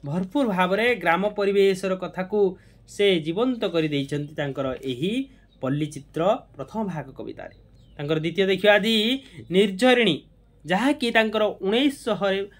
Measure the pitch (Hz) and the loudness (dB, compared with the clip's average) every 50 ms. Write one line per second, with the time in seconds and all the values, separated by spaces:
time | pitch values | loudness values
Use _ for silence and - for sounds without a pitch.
0 | - 143 147 180 190 185 - 294 277 233 190 180 185 180 190 196 226 247 247 196 | -8 -6 -4 -4 -4 -2 0 0 0 0 2 0 2 2 2 2 2 0 0 0
1 | 165 175 165 175 196 208 208 208 202 196 202 202 196 196 190 185 - 190 185 185 | 0 0 2 2 0 -2 -2 0 0 2 4 4 4 4 2 0 -2 -4 -4 -4
2 | 185 170 - - 185 185 - 214 202 185 185 - - - - - - - - - | -6 -10 -8 -8 -8 -4 2 2 2 2 2 -4 -18 -20 -20 -20 -20 -20 -4 0
3 | 202 202 190 170 151 156 170 190 240 262 254 226 - 190 165 170 156 156 147 143 | 2 2 2 2 0 -2 -2 0 0 0 0 -2 -4 -2 0 0 0 0 0 -2
4 | 135 139 147 143 147 147 156 - 147 143 135 139 135 131 127 - - 135 127 120 | -2 -2 -4 -6 -6 -6 -6 -6 -6 -6 -4 -4 -4 -4 -6 -6 -6 -8 -6 -4
5 | 147 185 220 262 269 - - - - _ _ _ - - 139 147 151 147 147 135 | -2 -2 -2 -2 -4 -6 -12 -20 -20 _ _ _ -4 -4 -2 -2 -4 -6 -8 -14
6 | - - - 156 165 190 226 - - _ - - 135 - - 214 226 196 170 156 | -18 -12 -6 -2 0 0 0 0 -2 _ -14 -14 -14 -10 -6 -6 -6 -4 -6 -8
7 | 131 135 131 - 110 113 - - - - - - - - - - - - - - | -10 -10 -14 -14 -14 -14 -12 -14 -16 -18 -18 -20 -20 -20 -20 -20 -20 -20 -12 -10
8 | 147 143 160 156 151 170 170 185 196 190 196 180 190 208 208 208 190 226 226 220 | -4 -2 -2 0 -2 -4 0 0 0 2 0 2 4 4 4 6 4 2 2 2
9 | 208 226 262 269 - - - 151 113 117 165 185 208 208 190 185 247 254 247 247 | 2 0 -2 -2 -6 -12 -18 -18 -12 -2 2 2 2 2 2 2 4 4 6 6
10 | 233 196 151 - - - _ _ _ _ _ _ _ 143 175 190 226 277 294 294 | 4 2 0 -2 -4 -14 _ _ _ _ _ _ _ -2 -2 0 2 0 0 0
11 | 254 233 233 233 220 220 208 220 214 208 - - - 190 208 240 277 294 269 - | -2 2 4 4 2 4 2 0 0 0 -2 -2 -2 0 0 2 2 2 0 -2
12 | - 240 208 180 202 196 190 196 196 202 - - | -4 -4 -4 -2 0 -2 0 -2 -4 -8 -12 -20